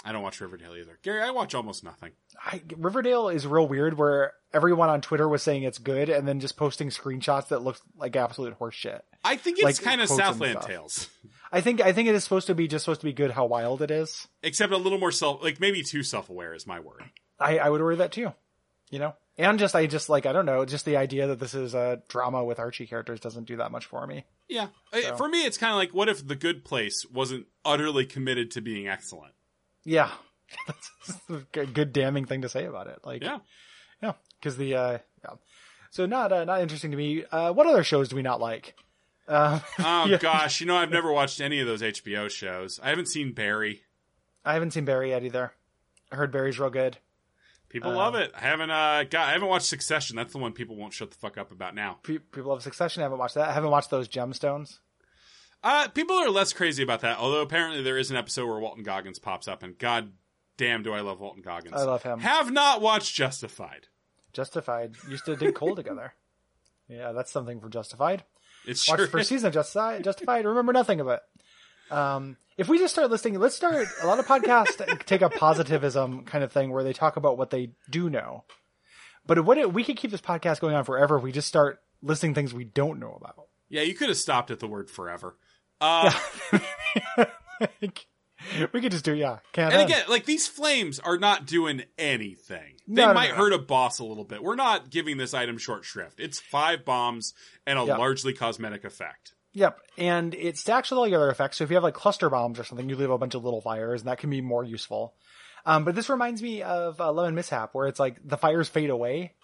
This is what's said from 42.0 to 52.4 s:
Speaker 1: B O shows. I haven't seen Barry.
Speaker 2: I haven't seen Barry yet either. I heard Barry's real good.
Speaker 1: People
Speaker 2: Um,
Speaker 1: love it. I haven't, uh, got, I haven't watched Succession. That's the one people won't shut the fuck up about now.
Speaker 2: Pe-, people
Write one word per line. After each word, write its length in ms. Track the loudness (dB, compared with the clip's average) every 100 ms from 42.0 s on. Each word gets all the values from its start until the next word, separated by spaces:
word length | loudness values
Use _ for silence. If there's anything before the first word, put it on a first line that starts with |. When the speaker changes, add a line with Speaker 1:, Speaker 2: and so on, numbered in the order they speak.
Speaker 1:
B 120 | -6 -4
O 120 | -4
shows. 520 | -6 -8 -8 -8 -8
I 60 | -4
haven't 160 | -2 -2
seen 260 | -4 -6
Barry. 500 | -4 -2 -2 -2 -6 _ _ _ _ _ _
Speaker 2:
I 100 | -2
haven't 180 | -2 -2
seen 120 | -4
Barry 260 | -2 0 0
yet 120 | -4
either. 280 | -4 -6 -8 -10 _ _ _ _ _
I 40 | -6
heard 160 | -4
Barry's 260 | -2 -2 -2
real 120 | -4
good. 280 | -2 -2 -4 _ _ _ _ _ _ _
Speaker 1:
People 220 | -8 -4
Speaker 2:
Um, 60 | 0
Speaker 1:
love 180 | 0 0
it. 160 | -4
I 60 | -2
haven't, 300 | -2 -2 0
uh, 340 | 2 2 2
got, 240 | 0 0 2
I 40 |
haven't 140 | 2 2
watched 180 | 2 0
Succession. 500 | -4 -2 -2 -2 -6
That's 160 | -8
the 60 | -6
one 140 | -8
people 220 | -6 -12
won't 180 | -10 -12
shut 180 | -10 -12
the 40 | -12
fuck 220 | -12 -10
up 140 | -14
about 220 | -12 -10 -8
now. 240 | -8 -8
Speaker 2:
Pe-, 160 | -8 -8
people 320 | -8 -10